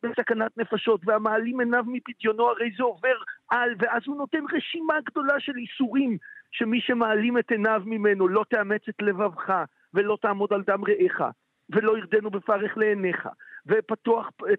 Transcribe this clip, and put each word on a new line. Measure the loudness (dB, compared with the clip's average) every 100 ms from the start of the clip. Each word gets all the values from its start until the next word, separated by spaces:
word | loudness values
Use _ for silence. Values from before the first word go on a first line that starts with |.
בסכנת | -2 -2 0 0 -2 -4
נפשות, | -4 -2 0 0 2
והמעלים | 2 2 0 -2 -2
עיניו | 0 0 -2
מפדיונו, | -6 -10 -4 -2 2 2
הרי | 2 -4 0
זה |
עובר | -2 0 0 0 -4 -12 -2
על, | 0 0 0
ואז | -2 -2 -4
הוא | -6
נותן | -4 -4 -2
רשימה | -4 -4 -6 -2 -2 -2
גדולה | -4 0 0
של | -2 -8
איסורים, | -8 -4 0 2 0 0 -6 -20 -12
שמי | -4 0 0
שמעלים | 0 0 2 2 2 2
את | 0
עיניו | 2 2 2 0
ממנו, | 0 2 4 4
לא | 2 2
תאמץ | 0 0 -2 -4
את | -4
לבבך, | -2 0 -2 -2 -2 -2 -2 _ _
ולא | -2 0 0
תעמוד | 0 0 0
על | 0 0
דם | 0 2
רעך, | 2 2 2 -4 -6 _ _ -2
ולא | 0 2 0
ירדנו | 2 0 0
בפרך | -4 0 0 0 0
לעיניך, | 0 2 0 -2 -6 -14 -20 -10 0
ופתוח, | 0 2 -2 0 0 0 -6 0